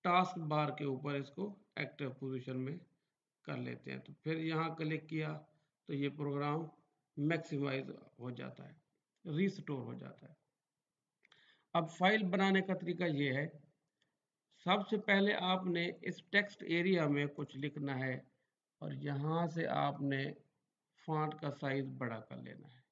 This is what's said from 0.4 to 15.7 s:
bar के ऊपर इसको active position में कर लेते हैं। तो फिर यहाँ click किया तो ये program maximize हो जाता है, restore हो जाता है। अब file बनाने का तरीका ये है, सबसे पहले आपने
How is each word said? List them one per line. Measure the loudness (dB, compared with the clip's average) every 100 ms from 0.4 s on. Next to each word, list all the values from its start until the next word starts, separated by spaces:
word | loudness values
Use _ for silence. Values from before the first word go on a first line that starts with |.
| 0
bar | 2 2
के | 0 -2
ऊपर | -2 -2 -2
इसको | -4 -6 -8 -8 _ -6
active | -6 -4 -8 -6
position | -6 -6 -6 -6
में | -4 -8 -12 _ _ _ _ _ -8
कर | -6
लेते | -6 -8 -8
हैं। | -10
तो | -12
फिर | -10 -4 -2
यहाँ | 0 0 -2 -2
click | -2 -4 -4
किया | -4 -2 -6 -12 _ _ _ -6
तो |
ये | -2 -2
program | -2 -2 0 0 0 -4 -12 _ _ _ -2
maximize | 2 2 0 -2 0 -2 -4 -12 -16 -12
हो | -10
जाता | -8 -10 -12
है, | -18 -20 _ _ _ _ -4
restore | 2 2 0 -6 -6
हो | -6 -10
जाता | -12 -16 -20
है। | -20 _ _ _ _ _ _ _ _ _ -20 _ _ _ 0
अब | 0
file | 4 6 6 4
बनाने | 4 6 6
का | 4 0
तरीका | 0 0 2
ये | 2 2
है, | 2 -2 -8 -20 _ _ _ _ _ _ _ _ _ 2
सबसे | 2 2 0
पहले | 4 6 6 4 2
आपने | 2 2